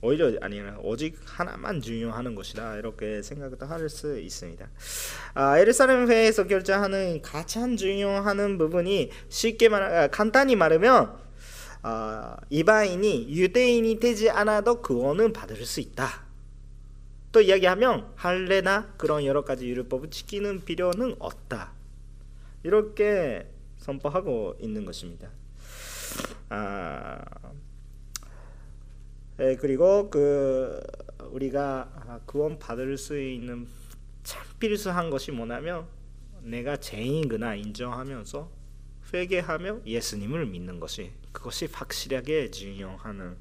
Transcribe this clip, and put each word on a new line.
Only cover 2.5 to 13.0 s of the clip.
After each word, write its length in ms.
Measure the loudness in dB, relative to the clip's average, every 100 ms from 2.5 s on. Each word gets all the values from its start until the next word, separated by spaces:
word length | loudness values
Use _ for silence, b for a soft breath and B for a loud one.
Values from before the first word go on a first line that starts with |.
| -10 -10
이렇게 480 | -8 -10 -8 -6 -6
생각도 420 | -8 -12 -12 -12 -10
할 220 | -6 -6
수 300 | -6 -6 -6
있습니다. 500 | -8 -12 -12 -14 -16 B B B B B B
아, 260 | 2 6 8
예루살렘 500 | 8 8 6 6 6
회에서 380 | 6 6 4 2
결정하는 720 | 2 4 2 2 0 0 -2
가장 540 | -4 -8 -4 -4 -2 0
중요한 840 | 0 0 0 2 2 2 0 2
부분이 520 | 2 2 2 0 0 B B
쉽게 400 | -2 0 6 6
말-, 160 | 8
아, 240 | 4 4 4
간단히 480 | 4 4 6 6 8
말하면, 600 | 8 8 10 8 8 -2 -18 B B B B B
아, 540 | -6 -4 -4 -8 -10 -12 -4
이방인이 800 | 2 6 6 6 2